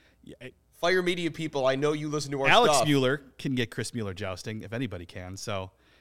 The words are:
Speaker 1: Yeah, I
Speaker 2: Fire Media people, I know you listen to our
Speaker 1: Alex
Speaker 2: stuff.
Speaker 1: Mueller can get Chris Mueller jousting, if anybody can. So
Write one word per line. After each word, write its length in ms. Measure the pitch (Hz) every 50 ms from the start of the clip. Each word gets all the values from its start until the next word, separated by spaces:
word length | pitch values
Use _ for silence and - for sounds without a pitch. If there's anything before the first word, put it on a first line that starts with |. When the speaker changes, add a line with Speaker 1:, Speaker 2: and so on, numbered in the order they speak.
| _ _ _ _ -
Speaker 1:
Yeah, 100 | - - -
I 100 | - 127 - _ _ _ _ -
Speaker 2:
Fire 200 | - 170 185 185
Media 300 | 180 180 185 180 170 165
people, 340 | 147 - 160 156 - 139 127
I 100 | 131 135
know 180 | 135 143 147 156
you 160 | 156 151 151
listen 220 | 143 151 143 139
to 100 | 143 139
our 60 | 135 135
Speaker 1:
Alex 280 | 143 226 247 214 147
Speaker 2:
stuff. 120 | 135 113 151
Speaker 1:
Mueller 340 | 143 139 131 127 139 151 - - _ -
can 180 | - 156 131
get 160 | 123 120 107
Chris 220 | - - 117 - -
Mueller 200 | 120 107 98 92
jousting, 500 | 90 104 95 92 87 - 117 110 107 -
if 100 | 104 113
anybody 320 | 117 135 113 101 87 87
can. 320 | - - 95 90 90 98 101
So 340 | - - 104 95 92 95 _ _ _ _ _ _